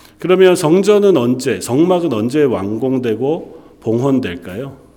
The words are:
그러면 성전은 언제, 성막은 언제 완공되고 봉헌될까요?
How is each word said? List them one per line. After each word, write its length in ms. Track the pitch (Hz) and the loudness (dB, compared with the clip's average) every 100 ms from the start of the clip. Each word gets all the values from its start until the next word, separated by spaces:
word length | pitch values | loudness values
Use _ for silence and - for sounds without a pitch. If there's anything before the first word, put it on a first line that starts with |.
| - _ | -20 _
그러면 380 | 170 185 185 175 | 0 4 4 4
성전은 600 | 156 185 202 208 202 151 | 2 2 4 4 4 2
언제, 440 | 120 127 131 95 | 0 -2 -2 -4
성막은 500 | 101 135 175 180 170 | -2 0 2 0 0
언제 300 | 107 120 151 | -2 -2 0
완공되고 1300 | 135 95 98 110 131 131 113 107 135 175 - - - _ | 0 0 -4 -4 -4 -2 -2 -4 -4 -6 -8 -20 -20 _
봉헌될까요? 1000 | 113 117 135 131 98 87 90 98 139 - - | -4 -2 0 -2 -2 -8 -12 -12 -12 -16 -20